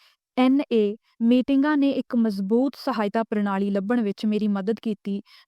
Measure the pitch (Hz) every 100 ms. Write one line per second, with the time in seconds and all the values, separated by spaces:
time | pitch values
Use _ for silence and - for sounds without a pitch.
0 | _ _ _ - 262 269 - 233 208 214
1 | _ - 233 247 254 277 294 302 277 254
2 | - 240 226 196 190 233 277 - - 220
3 | 202 226 226 214 202 196 202 202 196 240
4 | 202 196 214 214 214 202 196 220 226 208
5 | 202 196 - -